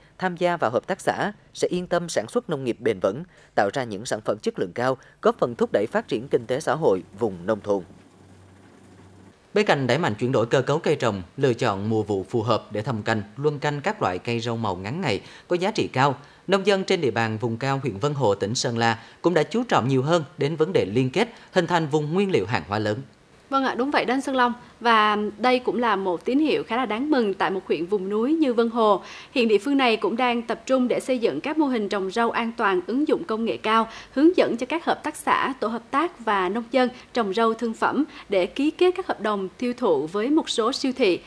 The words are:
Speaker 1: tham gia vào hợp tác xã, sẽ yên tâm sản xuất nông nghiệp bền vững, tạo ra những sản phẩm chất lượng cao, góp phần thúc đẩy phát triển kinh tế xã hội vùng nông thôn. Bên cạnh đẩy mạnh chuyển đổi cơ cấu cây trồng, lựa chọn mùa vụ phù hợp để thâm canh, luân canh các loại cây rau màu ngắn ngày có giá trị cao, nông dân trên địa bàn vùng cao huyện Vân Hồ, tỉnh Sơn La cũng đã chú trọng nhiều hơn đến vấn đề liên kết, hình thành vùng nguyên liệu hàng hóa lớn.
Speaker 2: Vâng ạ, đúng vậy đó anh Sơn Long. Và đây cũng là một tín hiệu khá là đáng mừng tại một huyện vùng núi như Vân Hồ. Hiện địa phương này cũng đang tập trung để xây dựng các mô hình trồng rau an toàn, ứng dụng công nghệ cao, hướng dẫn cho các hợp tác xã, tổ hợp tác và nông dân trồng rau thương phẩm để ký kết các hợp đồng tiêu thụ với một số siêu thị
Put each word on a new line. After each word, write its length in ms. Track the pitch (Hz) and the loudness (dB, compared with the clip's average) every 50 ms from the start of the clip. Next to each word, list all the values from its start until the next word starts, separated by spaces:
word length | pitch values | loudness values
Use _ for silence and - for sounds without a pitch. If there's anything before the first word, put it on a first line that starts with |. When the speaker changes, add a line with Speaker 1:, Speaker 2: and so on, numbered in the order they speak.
| - _ _ | -10 _ _
Speaker 1:
tham 200 | - 185 185 175 | -6 -6 -4 -4
gia 200 | - 180 175 175 | 0 0 0 0
vào 140 | 165 135 110 | 2 0 2
hợp 160 | 123 107 - | 0 0 -2
tác 140 | - 190 - | -2 -6 -4
xã, 300 | - 131 90 107 156 202 214 - - _ - | -2 -2 -2 0 -2 -4 -4 -8 -20 _ -6
sẽ 140 | - 147 | -4 -2
yên 200 | - 170 180 180 | -2 -2 -2 -4
tâm 220 | - 180 170 175 160 | -2 -2 -2 -2 -2
sản 160 | - 110 104 | -4 -4 -4
xuất 220 | - - 240 - - | -2 -4 -4 -4 -4
nông 140 | 156 135 131 | -6 -4 -4
nghiệp 140 | 120 98 - | -4 -4 -2
bền 200 | 117 117 104 92 | -2 -2 -2 0
vững, 240 | 104 98 104 147 180 - _ - - _ - | 0 -2 -2 -2 -10 -14 _ -20 -16 _ 0
tạo 140 | 113 104 101 - | 0 0 0 0
ra 100 | 135 123 | -4 -6
những 220 | 117 101 95 120 | -6 -6 -8 -6
sản 160 | - 120 107 | -6 -6 -6
phẩm 160 | - 120 104 | -4 -4 -4
chất 220 | 104 - 226 - - | -4 -4 -6 -4 -4
lượng 120 | 107 87 82 | -6 -6 -4
cao, 240 | 117 123 131 135 - - - - - | -4 -2 -2 -2 -4 -8 -20 -8 -2
góp 180 | - 220 233 - | 0 0 0 0
phần 160 | - 123 117 | -2 -2 -2
thúc 140 | - 233 - - | -2 -2 0 0
đẩy 120 | 104 104 - | 0 0 0
phát 160 | - 214 233 | -2 -4 -4
triển 200 | - 143 110 131 | -2 -6 -6 -4
kinh 180 | 143 151 131 113 | -2 -2 -2 -2
tế 120 | 110 127 151 | -2 -4 -4
xã 160 | - - 123 | -2 -2 -2
hội 280 | 156 160 120 95 90 82 - - 101 | 2 2 2 2 2 -2 -8 -6 -4
vùng 260 | 120 104 95 85 87 | -4 -4 -4 -4 -2
nông 160 | 101 110 101 | -2 -2 -2
thôn. 220 | - 104 101 95 85 - - - - - _ - - - - - - - - - - - - - - - - - - - - - - - - _ _ _ - | 0 -2 -2 -2 -4 -8 -20 -20 -20 -20 _ -20 -20 -20 -20 -20 -20 -20 -20 -20 -20 -20 -20 -20 -20 -20 -20 -20 -20 -20 -20 -20 -20 -20 -20 _ _ _ 0
Bên 120 | 208 208 | 2 4
cạnh 220 | 202 160 143 131 | 4 4 2 4
đẩy 100 | 120 123 | 2 2
mạnh 160 | 156 180 131 104 - | 2 2 0 -2 0
chuyển 120 | 123 123 | -2 0
đổi 140 | 135 110 117 | 2 2 2
cơ 160 | 117 151 135 | 4 2 2
cấu 180 | 123 - 143 170 | 2 2 0 0
cây 160 | - 190 147 | 0 0 0
trồng, 260 | 139 135 113 101 95 87 - - | 0 0 -2 -2 -2 -8 -10 -6
lựa 160 | 139 139 131 113 | 0 0 0 2
chọn 360 | - - 110 98 98 101 110 | 2 0 -2 0 0 -2 0
mùa 140 | 113 107 104 | 0 0 0
vụ 220 | 104 104 95 90 - | 0 -2 -2 -2 -2
phù 120 | - 117 | -2 -2
hợp 220 | 104 120 110 101 - - | 0 2 0 0 0 -4
để 100 | 104 104 | -6 -6
thâm 220 | 107 143 117 104 104 | -4 -4 -4 -4 0
canh, 180 | 113 113 107 101 - - | 0 0 0 -2 -8 -8
luân 220 | 139 143 151 147 139 | -2 -2 -2 -2 0
canh 220 | 147 147 147 143 | -4 -4 -4 -2
các 200 | 143 196 214 - | -4 -4 -2 -2
loại 180 | 127 95 90 92 | -2 -2 -2 -2
cây 200 | - 120 120 117 | -4 -4 -4 -4
rau 180 | 113 120 117 | -2 -4 -4
màu 180 | 113 113 101 90 | -2 -2 -4 -4
ngắn 260 | 90 95 104 143 180 | -4 -6 -8 -6 -4
ngày 200 | 190 131 101 85 - - - - - | -2 -2 -2 -2 -4 -10 -20 -14 -6
có 80 | - 175 | -4 -2
giá 160 | 170 180 208 | -2 -2 -2
trị 160 | - 170 101 | -2 -2 -4
cao, 300 | - - 131 135 143 127 - - - - - - | -2 0 2 2 2 2 -2 -8 -20 -20 -12 -4
nông 180 | - 190 196 185 | 0 0 2 4
dân 180 | 208 196 190 175 | 2 2 2 2
trên 180 | - 190 175 | 0 0 0
địa 100 | 156 113 | 0 0
bàn 260 | 101 117 113 110 110 | 0 0 0 -2 -2
vùng 200 | 107 123 113 113 | -2 -2 -4 -4
cao 220 | 117 135 135 139 135 131 | -2 -2 -2 -2 -2 -4
huyện 140 | 123 95 | -6 -6
Vân 160 | 101 139 147 147 | -2 -2 -2 0
Hồ, 220 | 135 127 101 98 | 2 2 2 2
tỉnh 200 | - 101 101 123 | 2 0 -4 -2
Sơn 220 | - - 127 117 | -2 -2 -2 0
La 220 | 117 117 113 110 110 - - - - | 2 2 2 2 0 -6 -18 -8 0
cũng 120 | - 170 180 | 0 2 4
đã 100 | 156 147 | 2 2
chú 200 | - - 233 247 | 2 0 -2 0
trọng 240 | - - 143 107 | 2 2 2 2
nhiều 160 | 135 135 127 131 | 4 2 2 2
hơn 200 | 156 175 170 143 - - | 2 2 2 0 -2 -6
đến 180 | - 139 147 170 | -4 -2 -2 0
vấn 180 | 147 160 185 175 | 0 0 2 2
đề 120 | 131 95 | 0 0
liên 240 | 90 104 131 131 127 | 2 0 0 0 0
kết, 200 | - 180 240 233 - - - - | 2 0 -2 -2 -4 -20 -10 -2
hình 160 | - 185 170 | 0 0 2
thành 200 | 160 175 165 160 | 2 2 0 0
vùng 260 | 139 147 156 147 147 170 | 2 0 0 0 0 0
nguyên 180 | 190 202 190 | 0 2 2
liệu 140 | 170 117 92 | 2 0 0
hàng 180 | 107 110 95 76 | 0 -2 -2 -2
hóa 120 | - 101 110 | -2 -2 -2
lớn. 180 | 104 104 107 135 135 - - _ _ _ - - - - | 0 0 -2 -4 -6 -14 -18 _ _ _ -20 -20 -10 -2
Speaker 2:
Vâng 140 | 269 269 262 | -2 0 0
ạ, 120 | 247 - | 0 -2
đúng 160 | 220 262 285 | -2 -2 0
vậy 140 | 302 262 - | 0 0 0
đó 80 | 226 254 | 0 -2
anh 80 | 277 | -2
Sơn 140 | 254 285 262 | -2 -2 0
Long. 180 | 254 247 240 226 - - - - - | 2 2 2 0 -4 -12 -20 -10 -2
Và 380 | 220 233 226 214 214 214 208 208 208 202 - | 2 4 4 4 4 4 2 0 -2 -4 -4
đây 220 | - 220 254 254 254 | -2 0 2 2 2
cũng 200 | 254 214 175 233 | 0 0 -2 0
là 160 | 247 226 202 | 2 0 0
một 300 | 190 196 185 170 160 - | 0 0 -2 -2 -2 -2
tín 140 | 233 254 285 | 0 2 2
hiệu 240 | 311 277 175 143 156 | 2 2 2 0 0
khá 140 | - 226 | -2 -2
là 80 | 247 262 | -2 -2
đáng 240 | 214 214 226 277 302 | -2 -2 -2 0 0
mừng 240 | 302 254 226 196 190 | 2 2 2 0 0
tại 180 | - 185 160 | 0 0 0
một 160 | 190 190 - | 0 -2 -2
huyện 180 | - 196 147 175 | -2 -2 -2 -2
vùng 240 | 175 208 190 185 196 | -2 -2 -2 -2 -2
núi 260 | 208 220 233 277 320 | -2 0 0 2 2
như 180 | 330 302 254 226 | 2 2 2 2
Vân 160 | 233 233 233 | 2 2 2
Hồ. 320 | 226 240 220 208 202 - - - - - - - | 2 2 4 4 4 2 0 -8 -18 -18 -12 -4
Hiện 160 | - 277 226 | 0 2 2
địa 100 | 220 214 | 4 4
phương 200 | 202 - 285 285 | 2 2 2 2
này 200 | 277 262 233 220 | 4 4 4 2
cũng 200 | 208 - 180 233 | 2 0 0 0
đang 240 | 226 254 247 233 240 | 2 0 0 0 -2
tập 200 | 226 - 214 - - | -2 -4 -6 -6 -2
trung 220 | - 262 262 247 | 0 2 2 2
để 120 | 233 170 190 | 2 0 -2
xây 200 | - - 254 233 | 0 -2 -2 0
dựng 220 | 226 180 135 151 | 0 0 0 0
các 160 | - 285 311 | -4 -4 0
mô 80 | 311 302 | 0 2
hình 240 | 269 254 220 208 190 | 2 2 0 -2 -2
trồng 220 | 208 196 190 190 | -2 -2 -2 -2
rau 200 | 185 233 233 226 | -2 0 0 0
an 200 | - - 233 226 226 | 0 -2 -2 -4 -2
toàn, 240 | - 220 196 190 180 180 | 0 0 2 2 2 0
ứng 200 | - 226 277 302 | 0 -2 0 2
dụng 160 | 302 240 - - | 2 0 0 0
công 220 | - 220 220 226 | -4 -4 -2 -2
nghệ 120 | 208 226 | -2 -4
cao, 300 | - - 214 220 226 220 220 - - - - - | -2 0 2 2 2 2 0 -4 -16 -14 -6 0
hướng 240 | 262 302 339 359 | 4 4 4 6
dẫn 200 | 277 226 - 226 | 6 2 2 2
cho 80 | 226 254 | -4 -4
các 200 | - 302 339 - | -4 -4 -4 0
hợp 180 | 262 254 - - | -2 -2 -2 -2
tác 120 | 302 302 | -8 -8
xã, 380 | - - 233 - - - 247 269 - | -4 0 0 2 2 2 -2 -2 -4
tổ 80 | 208 | -4
hợp 160 | 220 233 233 - - | -4 -4 -6 -8 -4
tác 340 | - 277 330 349 - - 226 | -2 -2 -2 -2 -4 -6 -2
và 240 | 220 202 196 185 180 | 0 0 0 0 0
nông 140 | 202 240 226 - | -2 -4 -4 -2
dân 180 | - 254 254 240 240 - - - - | 0 2 2 2 -2 -6 -14 -6 -2
trồng 200 | 247 220 190 185 | -2 -2 0 2
rau 200 | 233 226 226 226 | 2 2 2 2
thương 200 | 226 240 226 220 | 0 -4 -6 -2
phẩm 300 | - 214 123 123 247 302 - - - - - | -2 -2 0 0 0 -2 -2 -4 -14 -6 -2
để 160 | 202 185 175 | 0 0 0
ký 260 | - - - 277 311 | 0 -2 -2 -2 0
kết 200 | - - 359 359 359 | 2 4 2 2 2
các 100 | 381 370 | 0 -4
hợp 140 | - - - | -6 -6 -4
đồng 280 | 208 214 208 196 190 180 | -2 -2 -2 -2 -4 -6
tiêu 240 | - - 254 240 240 | -6 -6 -4 -4 -4
thụ 300 | 247 247 196 156 135 151 | 0 2 2 2 2 0
với 220 | 160 185 208 220 277 | -2 -4 -2 0 2
một 200 | 302 320 - - | 2 0 0 0
số 240 | - 233 214 240 269 | -2 -2 0 0 -2
siêu 180 | - - 262 247 | -2 -2 -2 0
thị 240 | - 247 185 165 - - | 2 2 2 2 0 -2